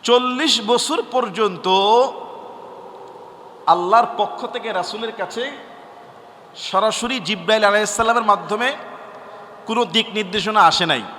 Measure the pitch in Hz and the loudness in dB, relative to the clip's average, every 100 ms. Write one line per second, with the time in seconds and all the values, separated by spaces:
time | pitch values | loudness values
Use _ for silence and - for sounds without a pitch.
0 | - 247 254 254 311 226 208 240 - 311 | 4 4 4 0 0 0 2 0 2 -2
1 | - 247 240 180 214 180 180 190 196 226 | -2 -2 -2 0 -2 0 0 2 6 4
2 | 269 - - - - - - - - - | 4 -2 -14 -14 -16 -16 -16 -16 -18 -18
3 | - - - - - - - 175 175 220 | -18 -18 -20 -20 -20 -8 2 2 6 4
4 | 233 - 202 175 247 240 233 190 175 214 | 4 0 -4 -4 -8 -8 -4 -4 -4 -6
5 | 226 214 180 - 262 285 - - - - | -8 -6 -8 -6 -6 -8 -16 -20 -20 -20
6 | - - - - - - - 190 214 - | -20 -20 -20 -20 -20 -14 -2 2 2 0
7 | 233 254 165 208 170 220 208 208 208 - | -2 -4 -2 -4 2 4 6 4 2 0
8 | 226 233 220 202 165 208 247 294 - - | 2 2 4 2 2 -2 -2 -4 -12 -16
9 | - - - - - - - 226 226 190 | -18 -18 -18 -18 -20 -18 -6 -2 2 2
10 | 220 202 202 202 190 214 170 151 175 135 | 0 -2 -4 -2 0 6 6 6 2 0
11 | 98 | -2